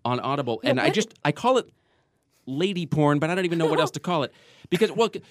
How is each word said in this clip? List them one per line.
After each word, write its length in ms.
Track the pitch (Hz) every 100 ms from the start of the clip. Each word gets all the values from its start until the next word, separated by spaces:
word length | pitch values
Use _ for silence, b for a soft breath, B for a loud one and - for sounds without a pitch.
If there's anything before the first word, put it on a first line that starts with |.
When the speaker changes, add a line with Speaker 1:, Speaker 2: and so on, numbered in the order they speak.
Speaker 1:
on 160 | 117 123
Audible, 400 | 110 139 123 113
Speaker 2:
Yeah, 80 | -
Speaker 1:
and 100 | 127
I 40 | -
Speaker 2:
what 60 | -
Speaker 1:
just, 180 | 208 -
I 80 | 147
call 280 | 147 233 262
it 100 | - _ _ _ _ _ _ _ -
lady 400 | 135 190 180 160
porn, 340 | 156 147 147
but 100 | 156
I 60 | 180
don't 100 | 180
even 120 | 165
know 80 | 160
what 120 | 160
else 120 | 156
to 80 | -
call 220 | - 170
it. 100 | 127 b b b b
Because, 220 | 175 214
well, 180 | 196 226
c-, 80 | - b